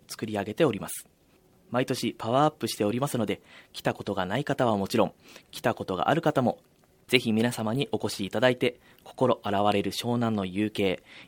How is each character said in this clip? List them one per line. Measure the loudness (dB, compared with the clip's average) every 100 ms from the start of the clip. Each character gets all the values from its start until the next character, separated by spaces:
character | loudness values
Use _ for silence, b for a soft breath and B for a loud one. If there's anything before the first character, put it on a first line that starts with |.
| -12
作 | -10 -6
り |
上 | -4
げ | -4
て | 0
お | 0
り | 0
ま | -8
す。 | -12 -14 _ _ _ _ _ _
毎 | -2
年 | -2 -2 -4 -4
パ | 0
ワ | 4
ー |
ア | 2
ッ |
プ | 2 -6
し | -2
て |
お | -2
り | 0
ま | -2
す | -2
の | -2
で、 | -4 b b b
来 | -6
た | -4
こ | -4
と | -4
が | -4
な | -2 -2
い |
方 | -2 0 2
は | 2
も | 2
ち | 0
ろ | 0
ん、 | -2 b b b
来 | -4
た | -4
こ | -2
と | -4 0
が | 2
あ |
る | 2
方 | 2 2
も、 | 0 -2 _ _ _ _ 0
ぜ | 2
ひ | 4
皆 | 2 0
様 | 0 -2
に | -2 -2
お | -2
越 | -4 -4
し |
い | -4
た | 2
だ | 4
い | 4
て、 | 0 -2 b b
心 | -20 0 2 2
洗 | 0 2
わ | 4
れ | 2
る | 0
湘 | -4 -2
南 | 0 0 0
の | -2
夕 | -2 -2
景、 | 0 0 -2 B B